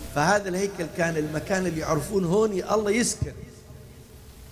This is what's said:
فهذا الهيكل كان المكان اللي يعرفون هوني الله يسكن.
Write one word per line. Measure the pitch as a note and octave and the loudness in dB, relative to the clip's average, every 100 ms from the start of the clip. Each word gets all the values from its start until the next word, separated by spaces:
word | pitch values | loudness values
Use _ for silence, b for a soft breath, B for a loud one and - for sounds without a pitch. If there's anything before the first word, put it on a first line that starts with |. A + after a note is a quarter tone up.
| - | -6
فهذا | C#3+ D#3+ G#3 G3 | 2 4 4 2
الهيكل | F3+ G3+ G3 D#3 F3 | -2 -2 -4 -6 0
كان | E3+ D#3+ | 0 0
المكان | D3+ D#3 - F#3+ F#3 | -2 -4 0 0 0
اللي | D#3+ | -2
يعرفون | C#3+ D#3 C#3 G#3 | 0 0 2 0
هوني | E3+ G3+ A3 F#3+ - | 2 4 4 0 0
الله | G#3+ G#3 | 2 2
يسكن. | A3 G3 - C#3 - - - - - - - - - - - - | 2 2 0 -4 -6 -16 -18 -20 -18 -18 -20 -20 -20 -20 -20 -20